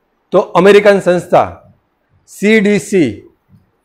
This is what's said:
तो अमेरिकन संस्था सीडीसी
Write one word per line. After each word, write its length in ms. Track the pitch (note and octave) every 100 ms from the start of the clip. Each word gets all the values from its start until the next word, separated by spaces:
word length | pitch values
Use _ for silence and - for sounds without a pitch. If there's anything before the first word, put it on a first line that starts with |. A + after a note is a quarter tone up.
| _ _ _
तो 60 | F3+
अमेरिकन 600 | - F3 F#3+ G#3 G#3 G3
संस्था 720 | F3 F3+ - - G2 F2 _ _ _ _ _ _ _
सीडीसी 920 | - G3+ A3 G3+ G#3 - F#3+ D#3 D#3 - _ _ _ _ _